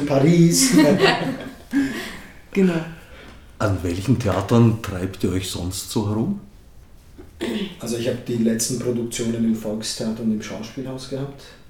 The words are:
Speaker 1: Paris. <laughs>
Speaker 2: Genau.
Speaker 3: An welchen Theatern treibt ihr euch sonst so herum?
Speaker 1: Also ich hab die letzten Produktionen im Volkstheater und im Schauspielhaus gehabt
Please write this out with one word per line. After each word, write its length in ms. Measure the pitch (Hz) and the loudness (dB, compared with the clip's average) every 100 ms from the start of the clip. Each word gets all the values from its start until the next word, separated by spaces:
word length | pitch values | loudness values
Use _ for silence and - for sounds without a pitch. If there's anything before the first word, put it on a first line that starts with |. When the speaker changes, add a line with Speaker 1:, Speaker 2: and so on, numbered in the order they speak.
| 139 | 4
Speaker 1:
Paris. 680 | 135 151 170 165 - - | 4 6 6 6 6 4
<laughs> 100 | - 147 - - - - - - - - 277 269 339 - - - - - | 6 6 6 4 4 -2 -6 -12 -16 -4 -2 -2 -4 -10 -14 -16 -20 -4
Speaker 2:
Genau. 280 | 202 190 165 160 - - - - - - - | 2 2 2 -4 -12 -18 -20 -20 -20 -20 -2
Speaker 3:
An 180 | 110 92 | 0 0
welchen 360 | 87 87 135 110 | -2 -2 2 2
Theatern 640 | 101 90 101 117 117 110 | 2 -2 2 6 6 4
treibt 400 | - 90 95 - | -4 -6 -8 -4
ihr 80 | 95 | -2
euch 160 | 92 92 | -2 -4
sonst 420 | - 87 - - | -6 -6 -6 -4
so 180 | 117 104 | -2 -2
herum? 320 | 107 151 202 - - - - - - - - - - 233 214 190 - | 0 -2 -4 -8 -20 -20 -20 -20 -20 -20 -20 -20 -10 -6 -4 -6 -8
Speaker 1:
Also 180 | 113 120 | -8 -4
ich 120 | 120 | -4
hab 180 | - - | -4 -4
die 120 | 117 | 0
letzten 400 | 113 110 - 123 | 0 0 -2 -2
Produktionen 640 | 123 117 117 - 117 113 | -2 -2 -4 -4 -4 0
im 100 | 113 | 0
Volkstheater 680 | 110 107 110 - - 113 110 | 0 -2 -6 -6 -6 -6 -2
und 80 | 113 | -2
im 100 | 104 | -2
Schauspielhaus 680 | - 113 110 135 131 131 - | -4 -10 -10 -10 -8 -10 -8
gehabt 320 | 131 139 - - - | -8 -8 -10 -20 -20